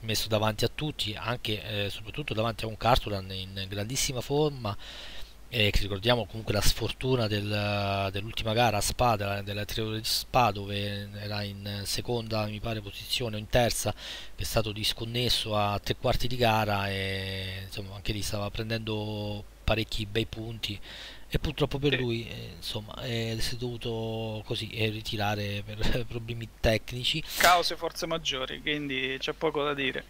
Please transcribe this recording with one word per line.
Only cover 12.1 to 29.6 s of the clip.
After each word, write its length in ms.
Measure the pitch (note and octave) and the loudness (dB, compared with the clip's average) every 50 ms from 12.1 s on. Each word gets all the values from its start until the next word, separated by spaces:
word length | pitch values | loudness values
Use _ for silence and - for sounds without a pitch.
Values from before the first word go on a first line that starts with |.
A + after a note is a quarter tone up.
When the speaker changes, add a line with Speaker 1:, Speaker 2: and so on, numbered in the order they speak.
| B2 A#2+ A2+ A2+ A2+ B2 A2 | 0 -2 0 0 0 0 0
Speaker 1:
mi 160 | G#2+ G#2+ G#2 | 0 -2 -4
pare, 180 | - A#2 A2+ G#2+ | -4 -4 -4 -4
posizione 540 | G2+ G2+ - - A2 - - - B2+ A2+ G#2 | -6 -8 -10 -10 -6 -4 -2 -2 0 -2 -2
o 40 | G#2+ | -4
in 100 | A2 - | -6 2
terza, 420 | - B2+ A#2+ A2+ - - - G#2+ | 4 6 6 6 4 2 0 -2
che 520 | G2+ - - - - - - - - - - | -2 -2 -6 -12 -10 -10 -10 -12 -6 -4 -4
è 20 | |
stato 260 | - - A#2+ G#2+ A2 | 2 2 2 2 2
disconnesso 840 | G#2 A2 G#2+ - - - A2+ A2+ A#2 A#2+ B2 A#2 - - - A#2 G#2+ G#2 | -2 0 0 0 0 0 -4 -4 -2 0 2 2 2 0 0 0 2 2
a 200 | G#2 G2+ G2+ G2 | 2 2 2 0
tre 180 | - - - - | 0 0 -2 0
quarti 300 | - B2+ A#2+ - - - | 2 4 4 4 4 2
di 100 | B2+ B2 | 4 4
gara 520 | B2 A2+ A2 A2 A2 G#2 G#2 G2 G2 G2 | 4 6 6 6 4 4 2 2 2 0
e 720 | G2 G2 F#2+ G2 G2 G2 F#2+ F#2+ F#2+ F#2+ F#2+ F#2+ F#2+ F#2+ F#2+ | 0 -2 -2 -2 -2 -2 -4 -4 -4 -4 -4 -6 -6 -8 -8
insomma 300 | G2 - - G2+ G2 F#2+ | -8 -8 -8 -8 -8 -10
anche 180 | F#2+ F#2 - A2 | -8 -4 -2 -2
lì 80 | G#2 | 0
stava 280 | G2+ - - G#2 G2+ G2+ | 0 -2 -2 -2 -2 -2
prendendo 960 | - - A2+ A2 A2+ A2+ A2 A2 A2 G#2+ G#2+ G#2+ G#2+ G#2+ G#2 G#2 G#2 G#2 G#2 - - - - | -4 -4 -4 -2 -2 -2 -2 -2 -2 -2 -2 -2 -4 -4 -4 -4 -6 -6 -8 -12 -16 -4 2
parecchi 400 | - A2 G#2+ A2 - - - A2 | 2 2 4 2 -2 -2 -4 -4
bei 200 | G2+ G2+ A2+ A2+ | 0 0 0 0
punti 540 | - - - A2 A2+ A#2 A2 - - G#2 G2 - - - - - - - - - - | 0 -4 -8 -8 -8 -8 -6 -6 -6 -6 -6 -8 -12 -12 -14 -14 -14 -14 -14 -14 -2
e 120 | - - | -2 -2
purtroppo 400 | - E3 D3+ - D3+ C3 - C#3 | 0 0 0 0 0 0 0 0
per 140 | C#3 D3 C3 | 2 2 2
Speaker 2:
Sì. 40 | B2+ | 2
Speaker 1:
lui, 300 | B2+ A#2+ A#2 A#2 A#2 - | 2 0 -2 -2 -4 -8
eh, 260 | - A#2 A#2 A2+ - E2+ | -10 -10 -12 -12 -12 -10
insomma, 360 | - - - A#2 G#2+ G#2+ - - - | -8 -6 -6 -6 -8 -8 -10 -10 -6
eh, 320 | C3+ A#2 A#2 A2+ A2+ A2+ A2 | -4 -4 -2 -2 -2 0 0
si 160 | G#2+ - - | 0 0 0
è 20 | A#2 | -2
dovuto 840 | B2 B2 A#2+ A2+ A#2 B2 A2+ A2+ A2+ A2+ A2+ A2+ A2+ A2 A2 G#2+ G#2 | -4 -4 -6 -4 -4 -4 -4 -2 -4 -4 -4 -4 -4 -4 -6 -6 -6
così, 240 | - B2 A2+ - G2+ | -4 -4 -4 -4 -6
eh, 200 | - G#2+ A2 A2 | -2 0 0 0
ritirare 720 | G#2+ A2 G#2+ - - G2+ G#2 G2+ G#2+ G#2 G#2 G2+ G2+ G2+ G2+ | 0 -2 -6 -4 -2 0 0 0 0 0 -2 -4 -4 -4 -6
per 140 | G#2+ G#2+ G2+ | -6 -4 2
<laughs> 260 | A2 - - C3 A#2+ - | 6 6 6 6 4 0
problemi 400 | - A#2+ A2+ A2+ A#2+ A#2 A#2 G#2+ - - | -4 -6 -6 -6 -6 -6 -8 -10 -12 0
tecnici. 600 | - B2 A2 G#2+ - - - B2 B2 - - D#3+ C3 - - - | 2 4 4 4 2 -2 -8 -2 0 0 0 0 -2 -4 0 6
Speaker 2:
Cause 380 | - E3+ F3+ F3 E3 - F3 | 8 8 8 8 6 2 -2
forze 300 | D#3+ E3 E3 - - - | -2 -6 -6 -4 -4 -4
maggiori, 560 | E3 E3 E3 D#3 C#3+ C#3 C3 B2+ - - C#3+ | -2 -2 -2 -2 -2 -2 -2 -2 -4 -6 -6
quindi 560 | B2 D#3 D3+ D3 D3 C#3+ C3+ C3 C3 C3 C3 C3+ | -2 -2 -2 -2 -2 -2 -2 -2 0 -2 -2 -2
c'è 140 | - - D3+ | -4 -6 -4
poco 300 | - - D#3+ D3 D3+ | 0 0 0 2 2